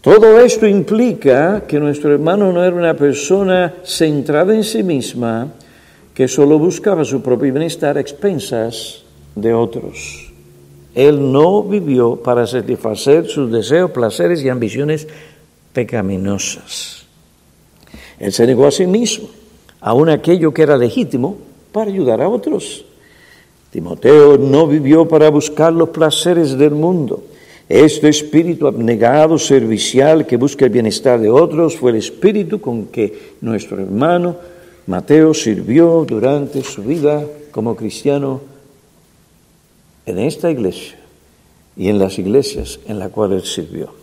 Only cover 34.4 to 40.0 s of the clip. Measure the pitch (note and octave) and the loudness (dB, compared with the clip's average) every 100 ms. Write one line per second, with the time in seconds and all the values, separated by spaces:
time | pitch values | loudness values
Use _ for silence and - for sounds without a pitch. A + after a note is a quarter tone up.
34.4 | - - - _ - F2+ - D3+ D#3+ D3+ | -16 -20 -20 _ -8 -8 2 4 4 2
35.4 | A2+ G2 F2 C3 E3+ E3 D#3 A#2 B2 D3 | -2 -4 0 2 4 2 0 -2 0 -2
36.4 | C#3 C#3 C3 - G2+ E3 D3 D3 D3 - | -4 -8 -10 -10 -6 -2 -2 -2 -6 -14
37.4 | - - A2+ A2+ A2+ - D3 C#3+ C#3 C3+ | -14 -8 -6 -6 -10 -6 -4 -2 -4 -8
38.4 | - - _ _ _ _ _ _ _ _ | -12 -20 _ _ _ _ _ _ _ _
39.4 | _ _ _ _ _ _ | _ _ _ _ _ _